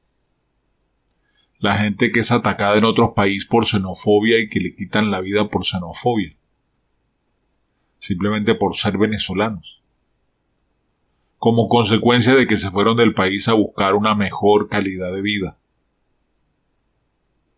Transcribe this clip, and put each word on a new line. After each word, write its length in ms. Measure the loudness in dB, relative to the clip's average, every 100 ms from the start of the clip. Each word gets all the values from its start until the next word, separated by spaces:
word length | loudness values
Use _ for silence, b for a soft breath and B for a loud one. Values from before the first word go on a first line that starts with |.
| _ _ _ _ _ _ _ _ _ _ _ _ _ _ _ _
la 180 | -2 0
gente 340 | -2 0 0
que 100 | 0
es 120 | 2
atacada 460 | 0 0 -2 2 2
en 60 |
otros 260 | 2 2 0
países 320 | 2 -2 -2 0
por 200 | 0 2
xenofobia 720 | 0 -2 -4 2 2 4 2
y 100 | 0
que 120 | -4
le 140 | -6
quitan 360 | -8 -4 -2 -2
la 100 | -2
vida 280 | -2 -2 -2
por 160 | -2
xenofobia, 680 | -4 -6 -8 -6 -4 -2 -4 -10 _ _ _ _ _ _ _ _ _ _ _ _ _ _ _ _
simplemente 560 | -8 -4 -4 -2 -2
por 220 | 0 -2 -2
ser 200 | -4 0
venezolanos, 840 | -2 -2 -4 -2 -4 -6 -14 -20 _ _ _ _ _ _ _ _ _ _ _ _ _ _ _ _
como 300 | 0 0 2
consecuencia 680 | 2 2 2 2 2 4
de 120 | 4 4
que 100 | 0
se 140 | -2
fueron 260 | -2 0 2
del 160 | 2
país 340 | 2 -2 -2 0
a 40 |
buscar 420 | 2 0 0 0
una 200 | 2 2
mejor 540 | 0 -2 0 2 2 2
calidad 440 | -2 -4 -6 -6
de 80 | -4
vida. 380 | -4 -4 -6 -10 _ _ _ _ _ _ _ _ _ _ _ _ _ _ _ _ _ _ _